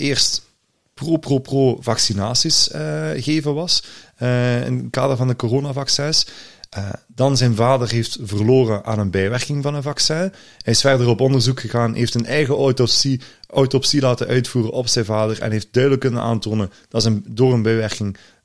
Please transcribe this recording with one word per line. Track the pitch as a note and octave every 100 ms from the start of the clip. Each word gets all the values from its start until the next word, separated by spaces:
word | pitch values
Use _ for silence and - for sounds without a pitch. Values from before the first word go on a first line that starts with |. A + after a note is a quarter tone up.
| C#3+
eerst | C#3 - - - _ _ _ _
pro, | - D3+ D#3
pro, | A#2+ C3+
pro | C3 C3+ C3 -
vaccinaties, | - A2+ - G2+ G#2 B2+ D#3+ - -
eh, | D3+ D#3 D3+ D#3 D3
geven | C3+ D#3 D3
was, | D3 E3+ - - - - _
eh, | B2 B2 B2 A#2+ B2
in | B2+
het | B2
kader | B2+ C3+ B2
van | B2+
de | A#2+
coronavaccins. | A2+ C3+ C#3+ C3+ C3+ - D3 D#3+ - - - - -
Eh, | G#2+ G2 - _
dan | - C3+ C3+
zijn | B2 A2
vader | A#2+ C3 A#2+
heeft | A#2 A2+ -
verloren | G2+ G2+ G#2+ C3 A#2 G2+ A2
aan | A2
een | G2
bijwerking | F#2+ F#2+ B2 - C#3+
van | C#3+ D3
een |
vaccin. | C#3 C3+ - D#3+
Hij | F#3+ - - - -
is | A2+
verder | C#3 C3 A#2+
op | G#2
onderzoek | C3 C3+ B2 B2+
gegaan, | A2 A#2+ A#2
heeft | A2+ A#2 A#2+
een | A#2
eigen | D3 C3+ C#3+
autopsie, | C#3 B2+ A#2 - C#3 B2+ - - -
autopsie | C3+ C3 C3 - D3
laten | C3 A#2+ -
uitvoeren | B2+ B2 B2 A2+
op | B2+ A#2
zijn | B2 G#2
vader | G#2+ A2 G#2+
en | A2
heeft | A2 -
duidelijk | B2 C#3 C3+
kunnen | C3 A#2
aantonen | A2 A2+ G#2+ A2 F#2+ - _
dat | A2+
zijn, | A2+ G#2 -
door | A2+ C3
een | A#2+
bijwerking, | A2 A2+ G#2+ - G2+ G2 - _